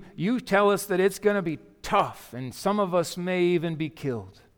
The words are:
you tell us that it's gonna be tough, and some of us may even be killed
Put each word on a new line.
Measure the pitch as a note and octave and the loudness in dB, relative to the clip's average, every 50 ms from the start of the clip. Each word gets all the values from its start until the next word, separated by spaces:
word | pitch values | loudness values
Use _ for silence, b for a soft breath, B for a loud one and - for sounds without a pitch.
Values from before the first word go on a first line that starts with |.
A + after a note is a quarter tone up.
| B B B | B B B
you | - D#3 G3+ B3+ A#3+ | -4 -2 -2 -2 -2
tell | - - G3 G3 G#3 G3+ | 0 0 2 4 4 4
us | G3+ F#3+ - | 2 2 0
that | - G3 F3+ | 0 0 2
it's | F#3 G3 G3 - | 2 2 0 0
gonna | - G#3 G#3 G3+ | 0 2 2 2
be | F3+ E3+ D3+ C3 - - - _ | 0 -2 -6 -6 -10 -16 -20 _
tough, | - - - G3+ D#3+ A#2+ G#2 - - - - | -6 0 2 2 2 0 -4 -10 -16 -14 -12
and | A#2+ C3 B2+ A2 | -10 -10 -10 -10
some | - - G3 G3+ G#3 | -4 -2 0 2 2
of | G3+ F3+ E3+ | 0 2 2
us | F3+ E3 - - F3+ | 0 0 0 -4 -6
may | F3 F3+ F#3 F3+ F3+ | -4 -2 0 2 2
even | F3 F3+ E3+ D3+ E3+ E3 | 4 2 2 0 -2 -4
be | D3 D#3+ D3+ | -4 -6 -6
killed | D#3 - - C#3 B2 A2 F#2+ F#2+ - - - _ _ | -6 -6 -6 -6 -6 -6 -8 -12 -18 -20 -20 _ _